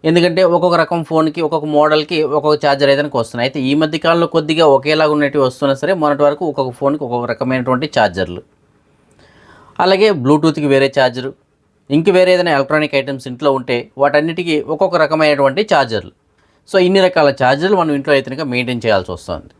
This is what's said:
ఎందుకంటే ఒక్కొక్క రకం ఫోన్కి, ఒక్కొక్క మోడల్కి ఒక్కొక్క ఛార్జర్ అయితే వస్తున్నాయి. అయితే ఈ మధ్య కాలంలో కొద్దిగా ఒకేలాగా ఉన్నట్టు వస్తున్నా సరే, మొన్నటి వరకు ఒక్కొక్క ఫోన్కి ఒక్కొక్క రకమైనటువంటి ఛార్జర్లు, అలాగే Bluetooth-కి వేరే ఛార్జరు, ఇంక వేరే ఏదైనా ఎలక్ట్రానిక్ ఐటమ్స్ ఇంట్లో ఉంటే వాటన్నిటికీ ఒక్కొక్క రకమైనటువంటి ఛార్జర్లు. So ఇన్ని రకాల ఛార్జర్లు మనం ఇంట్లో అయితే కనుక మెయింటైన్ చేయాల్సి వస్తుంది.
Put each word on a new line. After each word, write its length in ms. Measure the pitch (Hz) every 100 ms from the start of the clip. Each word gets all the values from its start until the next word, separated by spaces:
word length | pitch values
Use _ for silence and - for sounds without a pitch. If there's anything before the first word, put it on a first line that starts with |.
| 160
ఎందుకంటే 320 | 170 175 175 185 170
ఒక్కొక్క 200 | 175 170
రకం 160 | 160 170 156
ఫోన్కి, 320 | 160 160 156 156
ఒక్కొక్క 200 | 160 151 147
మోడల్కి 400 | 151 156 151 165 151 147
ఒక్కొక్క 200 | 151 151 147
ఛార్జర్ 240 | 139 143
అయితే 120 | 139 147 131
వస్తున్నాయి. 260 | 113 120 123
అయితే 100 | 143 131
ఈ 40 | 143
మధ్య 160 | 156 156 165
కాలంలో 220 | 170 165 165
కొద్దిగా 320 | 151 156 156 135
ఒకేలాగా 380 | 139 156 156 151
ఉన్నట్టు 220 | 143 147 131
వస్తున్నా 260 | - 139 135
సరే, 120 | 151 190
మొన్నటి 220 | 151 143 147
వరకు 160 | 147 170
ఒక్కొక్క 220 | 143 131 120
ఫోన్కి 240 | 139 147 131
ఒక్కొక్క 200 | 120 120
రకమైనటువంటి 560 | 117 127 131 123 127 139 -
ఛార్జర్లు, 460 | 107 87 90 87 - _ _ _ _ _ _ _ _ _ _ - - - 180
అలాగే 240 | 190 214 180
Bluetooth-కి 440 | 123 151 160 151 147
వేరే 160 | 139 139 139
ఛార్జరు, 340 | 127 123 131 - _ _ _ _ _ 143
ఇంక 140 | 165 180
వేరే 160 | 180 180
ఏదైనా 180 | 180 143
ఎలక్ట్రానిక్ 360 | 135 151 151 139
ఐటమ్స్ 260 | 131 139 131
ఇంట్లో 180 | 123 147 135
ఉంటే 180 | 123 120 - -
వాటన్నిటికీ 540 | 143 147 156 165 175 156 139
ఒక్కొక్క 220 | 156 190 170
రకమైనటువంటి 580 | 151 156 151 143 135 135 214
ఛార్జర్లు. 420 | 139 127 110 - _ _ _ _ _ _
So 80 | 190 180
ఇన్ని 140 | 190 185
రకాల 240 | 180 147 135
ఛార్జర్లు 360 | 127 143 185 196
మనం 100 | 160 143
ఇంట్లో 160 | 139 139
అయితే 120 | 131
కనుక 160 | 135 147
మెయింటైన్ 280 | 123 123 123 113
చేయాల్సి 260 | 98 92 87
వస్తుంది. 380 | - 80 -